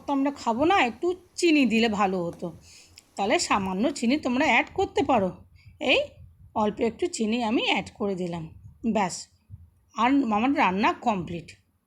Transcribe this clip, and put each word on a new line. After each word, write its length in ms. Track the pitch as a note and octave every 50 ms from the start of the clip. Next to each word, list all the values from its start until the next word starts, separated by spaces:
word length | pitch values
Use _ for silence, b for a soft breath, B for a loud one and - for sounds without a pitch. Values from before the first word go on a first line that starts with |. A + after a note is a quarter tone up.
| -
তো 60 | -
আমরা 180 | C#4+ C#4 C4+ C#4
খাবো 340 | C#4 - - A#3+ A3 A3+ D4+
না, 100 | E4+ G4
একটু 400 | G4 C4+ A#3+ A3+ - - F4 F4+ - - _ _
চিনি 320 | - F4+ E4+ D#4 D4 C4+
দিলে 220 | G#3+ A3 A3+ A3+ A#3
ভালো 360 | G3+ F#3+ G#3 F#3+ F#3+ F#3 E3+
হতো।" 340 | E3+ E3 - G3+ E3+ D#3 - B B B B B B B B B _ -
তাহলে 220 | - G3 G#3 D4 F4
সামান্য 540 | - - B3+ G#3 G3 F#3+ F#3 F#3 A3+ D#4+
চিনি 240 | C#4 - - A3+ C4+
তোমরা 280 | D#4 - C4+ A#3+ B3+ D#4
অ্যাড 220 | C#4+ A3+ B3+ D4+ - -
করতে 300 | - G4 G4 - A4 D4
পারো। 280 | - C4+ A3 F#3+ F3+ - - - _ - b b b b b
এই 200 | - B3 D#4 B4+ D5 C#5+ - - - - - _ - - -
অল্প 260 | A#3 G#3+ G#3 G#3+ -
একটু 260 | A#3 A3+ A3+ - F4+
চিনি 380 | F4 - - A3+ G#3 A3+ B3 A#3+
আমি 180 | G#3+ A3+ E4 B4+
অ্যাড 240 | A4+ - - - - -
করে 200 | - G3+ G3+ G3
দিলাম। 340 | F3 F3+ E3+ E3+ E3+ D#3+ D#3+ - - - - - - - A#3
ব্যাস, 340 | A3 A3 G3 F3 - - - - _ _ _ - - - - - _ _ _ _ -
আর 140 | - A3 B3+
আমার 480 | C#4 C#4 C4+ A3+ G#3+ G#3 A3+ C4+ C#4+ D#4+
রান্না 340 | A#3 F#3 F3+ G3 A3+ D#4+
কমপ্লিট। 640 | E4+ - - A#3+ G#3+ F#3 C#3+ - E3+ E3+ D#3+ - - _ _ _ _ _ _